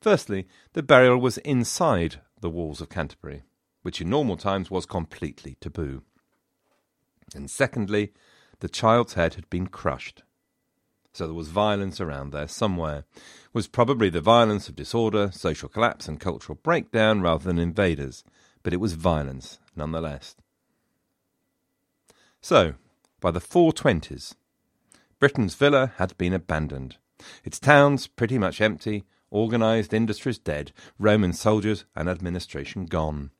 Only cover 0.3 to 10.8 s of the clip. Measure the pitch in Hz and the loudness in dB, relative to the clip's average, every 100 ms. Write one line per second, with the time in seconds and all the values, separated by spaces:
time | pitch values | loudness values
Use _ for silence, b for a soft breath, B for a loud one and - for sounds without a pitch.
0.3 | 98 95 b b - 143 139 127 123 123 | -6 -8 b b -8 6 8 8 6 2
1.3 | - - 131 117 - 170 104 82 - _ | -2 -2 0 0 0 2 2 0 -4 _
2.3 | _ 90 82 82 73 85 - 78 - - | _ -8 -6 -8 -8 -12 -8 -8 -10 -16
3.3 | 71 - _ _ _ - - 82 135 135 | -16 -18 _ _ _ -12 -8 -4 -2 -2
4.3 | 87 98 98 90 92 - 95 85 - 78 | -4 -2 -4 -4 -8 -6 -8 -8 -10 -12
5.3 | - - 67 - 78 76 67 _ _ _ | -12 -18 -14 -14 -8 -8 -10 _ _ _
6.3 | _ _ _ _ _ _ _ _ _ _ | _ _ _ _ _ _ _ _ _ _
7.3 | - 69 - 131 - 98 104 104 b b | -18 -14 -2 -2 -2 -2 -2 -2 b b
8.3 | b b b - - 113 117 117 - 82 | b b b -10 0 4 4 2 0 0
9.3 | 82 80 87 90 - - 67 - - _ | -2 -8 -6 -6 -6 -6 -6 -12 -20 _
10.3 | _ _ _ _ _ | _ _ _ _ _